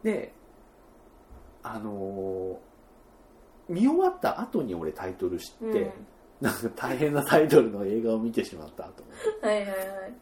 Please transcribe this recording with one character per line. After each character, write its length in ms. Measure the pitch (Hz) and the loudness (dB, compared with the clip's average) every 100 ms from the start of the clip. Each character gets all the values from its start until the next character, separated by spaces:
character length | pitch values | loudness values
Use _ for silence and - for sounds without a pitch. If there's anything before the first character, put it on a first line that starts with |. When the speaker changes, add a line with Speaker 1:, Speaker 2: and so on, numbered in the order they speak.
Speaker 1:
で、 280 | 220 208 - - - - - - - - - - - - - - | 0 -2 -6 -16 -20 -20 -20 -20 -20 -20 -20 -20 -20 -20 -20 -18
あ 140 | - 110 | -12 -10
の 100 | 107 | -8
ー、 680 | 101 95 98 95 95 92 90 - - - - - - - - - - - | -6 -6 -4 -4 -4 -4 -8 -14 -20 -20 -20 -20 -20 -20 -20 -20 -20 -6
見 200 | 175 254 | 2 4
終 100 | 330 | 6
わ 100 | 370 | 4
っ 120 | 370 | 2
た 200 | 214 - | 0 0
後 220 | 233 220 | -2 -2
に 120 | 127 87 | -2 -4
俺 160 | 80 | -4
タ 160 | - 92 | -4 -8
イ 60 | |
ト 140 | 92 90 | -4 -4
ル 100 | 87 | -4
知 120 | - | -8
っ 20 | - 226 | -10 -2
て、 100 | 214 | 0
Speaker 2:
う 40 | 92 | 0
ん。 40 | - - - - - | -4 -18 -20 -20 -4
Speaker 1:
な 100 | 117 | -4
ん 20 | |
か 140 | 110 113 - | -2 -6 -4
大 200 | 131 131 | -4 0
変 160 | 151 | 2
な 120 | 143 | 2
タ 160 | 139 151 | 4 6
イ 80 | 151 | 8
ト 120 | 151 | 8
ル 100 | 113 | 8
の 140 | 101 | 0
映 180 | 98 113 | 0 0
画 120 | 113 | 2
を 40 | 113 | 0
見 120 | 113 | 0
て 140 | 113 | -2
し 100 | 95 | -4
ま 120 | 87 76 | -8 -14
っ 40 | |
た 100 | - | -14
と 180 | - - | -16 -16
思 100 | - | -20
っ 280 | - 453 427 | -4 -4 -2
て。 60 | 220 | 0
Speaker 2:
は 60 | |
い 40 | 208 | 0
は 20 | |
い 40 | 202 | 0
は 80 | |
い。 400 | 190 190 196 190 247 | -4 -6 -8 -12 -14